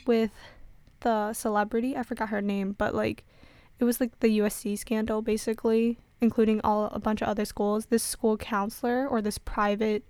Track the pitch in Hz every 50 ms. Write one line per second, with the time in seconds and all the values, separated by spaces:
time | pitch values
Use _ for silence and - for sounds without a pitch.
0 | - - 233 226 220 214 - - - - - - - - - - - - - _
1 | - 247 226 214 208 208 226 - - 233 208 208 208 208 - 233 233 254 277 285
2 | 240 - 240 220 220 214 214 208 202 202 202 196 196 190 202 - 208 214 - 214
3 | 214 220 226 - - - - - - - - - - - - - 247 240 240 -
4 | 269 233 - - - 226 220 214 208 214 - - - 202 202 208 - - 226 214
5 | 220 220 220 214 220 220 214 220 - - 220 - - 226 226 226 226 233 240 -
6 | - _ _ _ - 226 214 - 226 214 220 214 - - 208 208 214 208 - 214
7 | 208 226 214 214 - - 214 208 208 - - - 214 202 208 214 220 - - 226
8 | - - - - - 226 214 214 - - 233 202 196 208 226 - - 240 240 254
9 | 269 277 - 226 208 208 202 - - - - - 208 208 208 202 220 220 214 208
10 | - -